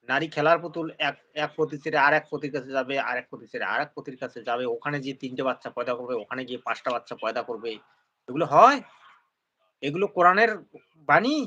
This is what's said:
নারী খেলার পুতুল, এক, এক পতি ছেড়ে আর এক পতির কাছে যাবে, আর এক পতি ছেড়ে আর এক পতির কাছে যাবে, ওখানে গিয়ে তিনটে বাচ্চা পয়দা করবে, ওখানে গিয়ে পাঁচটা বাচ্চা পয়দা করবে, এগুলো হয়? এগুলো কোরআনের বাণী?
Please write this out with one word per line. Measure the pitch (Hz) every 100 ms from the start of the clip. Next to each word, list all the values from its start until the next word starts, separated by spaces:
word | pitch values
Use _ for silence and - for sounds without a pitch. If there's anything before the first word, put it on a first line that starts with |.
| 120
নারী | 135 160
খেলার | 156 151 170
পুতুল, | 170 170 160 - 147
এক, | 135 _ 151
এক | 151 -
পতি | 151 151
ছেড়ে | 160 151 139
আর | 151
এক | -
পতির | 143 143
কাছে | 139 131 135
যাবে, | 127 139 117
আর | 123
এক | -
পতি | 113 110
ছেড়ে | 120 98
আর | 113
এক | 143 -
পতির | 139 127
কাছে | 123 123 113
যাবে, | 120 127
ওখানে | 117 147 147
গিয়ে | 135 135
তিনটে | 131 127 131
বাচ্চা | 123 - -
পয়দা | 120 123
করবে, | 123 120
ওখানে | 104 127 123
গিয়ে | 123 -
পাঁচটা | 113 135
বাচ্চা | 120 - 120
পয়দা | 110 117 120
করবে, | 113 117 107 _ _ _ _ -
এগুলো | 139 165
হয়? | 147 233 277 - _ - _ _ _ _ _ _ _ 139
এগুলো | 160 202 175
কোরআনের | 175 190 226 208 - - _ 160 147
বাণী? | 147 233 302